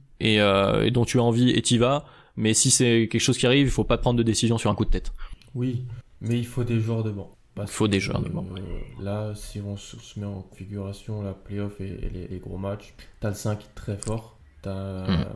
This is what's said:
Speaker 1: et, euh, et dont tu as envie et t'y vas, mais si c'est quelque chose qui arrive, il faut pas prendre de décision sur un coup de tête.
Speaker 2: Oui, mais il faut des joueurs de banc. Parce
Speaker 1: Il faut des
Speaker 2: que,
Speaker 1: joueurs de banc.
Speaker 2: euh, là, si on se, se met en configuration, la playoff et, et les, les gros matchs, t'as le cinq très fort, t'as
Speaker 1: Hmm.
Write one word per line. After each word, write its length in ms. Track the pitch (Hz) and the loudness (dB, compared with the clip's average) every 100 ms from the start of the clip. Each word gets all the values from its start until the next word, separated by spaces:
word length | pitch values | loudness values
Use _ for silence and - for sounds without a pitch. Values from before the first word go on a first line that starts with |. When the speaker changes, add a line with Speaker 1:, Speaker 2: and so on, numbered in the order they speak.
| - - | -16 -2
Speaker 1:
et, 220 | 113 107 | 2 6
euh, 460 | 101 98 98 107 107 | 6 6 4 4 2
et 40 | |
dont 140 | 123 | 2
tu 140 | 113 123 | 2 4
as 40 | |
envie 280 | 117 117 123 | 4 4 4
et 100 | - | 4
t'y 160 | - 120 | 2 4
vas, 300 | 120 143 - - - - | 4 2 -4 -20 -16 -2
mais 180 | 110 | 2
si 160 | 110 135 | 4 4
c'est 360 | - 120 117 110 | 4 6 4 4
quelque 100 | 117 | 2
chose 160 | - 123 | 2 2
qui 100 | 123 | 4
arrive, 200 | 139 135 | 4 4
il 40 | |
faut 140 | - | 2
pas 140 | 104 120 | 2 2
prendre 180 | 131 120 | 2 2
de 60 | |
décision 340 | 113 104 113 113 | 2 2 2 2
sur 140 | 107 | 2
un 40 | |
coup 120 | 101 107 | 0 4
de 40 | |
tête. 220 | - - - - - - | 2 2 -8 -10 -12 -12
Speaker 2:
Oui, 300 | 127 127 123 - - - - | -6 -4 -4 -6 -12 -16 -10
mais 160 | 110 120 | -2 -2
il 80 | 113 | -2
faut 180 | - | -4
des 160 | 113 117 | 0 0
joueurs 220 | 110 113 | 0 -2
de 60 | 110 | -2
banc. 200 | 98 92 - _ | -6 -10 -18 _
Parce 160 | - 104 | -10 -8
Speaker 1:
Il 40 | |
faut 120 | - 107 | 0 2
des 120 | 98 | 2
Speaker 2:
que, 60 | |
Speaker 1:
joueurs 180 | - - | 0 -2
de 80 | - | -2
banc. 160 | - 92 95 | -6 -8 -10
Speaker 2:
euh, 480 | 92 - - - | -8 -8 -10 -10
là, 300 | 98 104 107 | -6 -4 -6
si 260 | 104 - 107 | -8 -10 -10
on 160 | 101 101 | -8 -10
se, 220 | - 117 | -12 -18
se 200 | - 107 | -16 -10
met 60 | |
en 160 | 101 98 | -8 -10
configuration, 800 | 95 - 95 101 98 98 - 107 | -12 -16 -12 -8 -8 -10 -10 -8
la 140 | 98 | -6
playoff 480 | 95 - 101 104 104 | -8 -10 -6 -6 -6
et, 20 | |
et 240 | 98 90 - | -10 -6 -6
les, 160 | 90 90 | -6 -10
les 100 | 92 | -10
gros 180 | 85 90 | -10 -6
matchs, 380 | 98 107 - - - - | -6 -6 -10 -20 -20 -6
t'as 80 | 107 | -6
le 60 | |
cinq 240 | 98 110 104 - | -2 -2 -4 -6
très 240 | - - 101 | -14 -8 -6
fort, 400 | - 110 - - - - | -4 -6 -8 -20 -20 -14
t'as 440 | 98 95 98 95 92 | -10 -8 -8 -6 -2
Speaker 1:
Hmm. 180 | 87 - | -2 -2